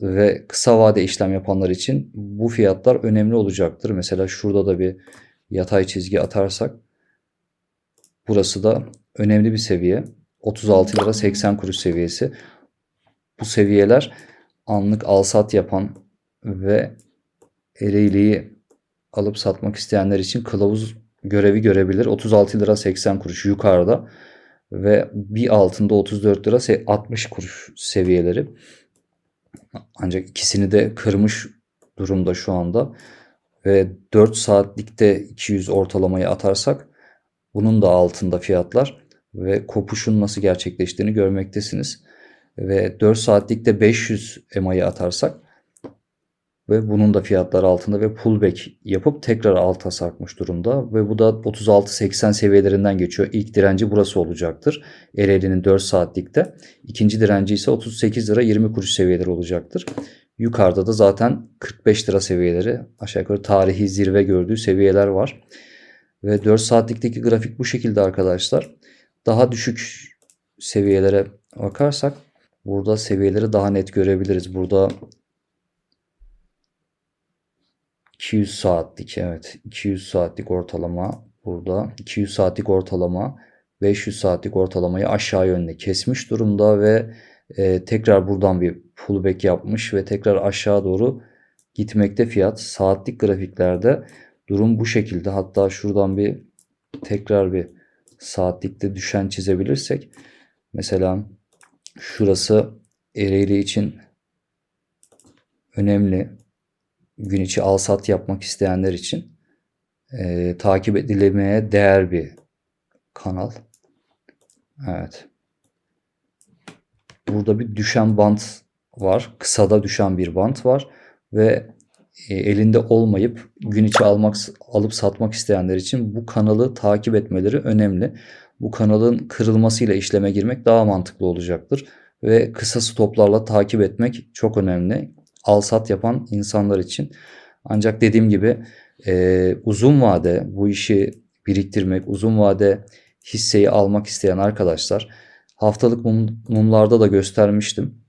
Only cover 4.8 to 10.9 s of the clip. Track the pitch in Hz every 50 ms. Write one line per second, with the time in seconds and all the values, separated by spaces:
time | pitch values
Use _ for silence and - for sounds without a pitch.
4.8 | 92 92 92 - _ - - - - _ _ _ _ - - 92 90 - 104 95
5.8 | 95 95 - 95 87 92 101 82 82 - - 104 98 95 - - 120 120 117 -
6.8 | _ _ _ _ _ _ _ _ _ _ _ _ _ _ _ _ _ _ _ _
7.8 | _ _ _ _ _ _ _ _ _ - 107 101 92 - - 98 101 110 117 139
8.8 | - - - _ _ _ - - 104 104 107 107 107 110 110 107 - - 95 85
9.8 | 90 90 98 123 - - - _ _ _ _ _ - 107 107 - 110 104 98 95
10.8 | 92 -